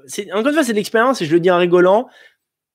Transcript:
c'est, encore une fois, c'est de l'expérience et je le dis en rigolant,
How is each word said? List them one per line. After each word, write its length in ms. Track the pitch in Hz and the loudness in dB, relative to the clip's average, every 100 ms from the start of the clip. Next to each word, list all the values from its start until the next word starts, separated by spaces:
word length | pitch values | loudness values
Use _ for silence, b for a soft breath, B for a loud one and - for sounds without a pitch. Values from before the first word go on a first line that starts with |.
| 135 | -16
c'est, 240 | - 202 | -14 -8
encore 200 | 190 247 | -4 -2
une 40 | |
fois, 80 | 302 | -2
c'est 80 | 247 | -2
de 60 | 214 | -2
l'expérience 440 | 196 226 247 254 | -2 0 0 -2
et 60 | 156 | 0
je 60 | |
le 80 | 170 | 0
dis 100 | 175 | 2
en 80 | 175 | 2
rigolant, 500 | 180 180 180 208 247 b b b _ _ _ | 2 2 4 2 -2 b b b _ _ _